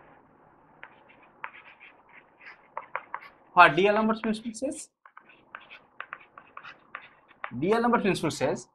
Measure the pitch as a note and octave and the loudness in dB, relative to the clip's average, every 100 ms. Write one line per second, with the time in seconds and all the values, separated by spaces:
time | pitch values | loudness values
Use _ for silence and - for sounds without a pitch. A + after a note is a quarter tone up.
0 | - - - _ _ _ _ - - - | -16 -20 -20 _ _ _ _ -20 -20 -20
1 | - - - _ - - - - - - | -20 -20 -20 _ -18 -18 -20 -20 -20 -20
2 | _ - - _ - - - - - - | _ -20 -20 _ -20 -20 -20 -18 -12 -12
3 | - - - - _ F3+ E3+ D3 G3+ G#3 | -12 -16 -16 -20 _ 6 6 6 2 2
4 | A3 A3+ A3+ G#3+ A#3+ - C4+ - - _ | 2 0 -2 -6 -8 -8 -8 -8 -14 _
5 | - - - - _ - - - _ - | -20 -20 -20 -20 _ -20 -20 -20 _ -20
6 | - - - - - - - - _ - | -18 -18 -20 -20 -20 -20 -20 -20 _ -20
7 | - _ - - - A#2 E3+ A#3 A#3+ A#3 | -20 _ -20 -16 -12 -4 0 2 2 2
8 | G#3 D#3+ E3 - C3+ B2 - | 2 0 -2 -2 -2 -2 -8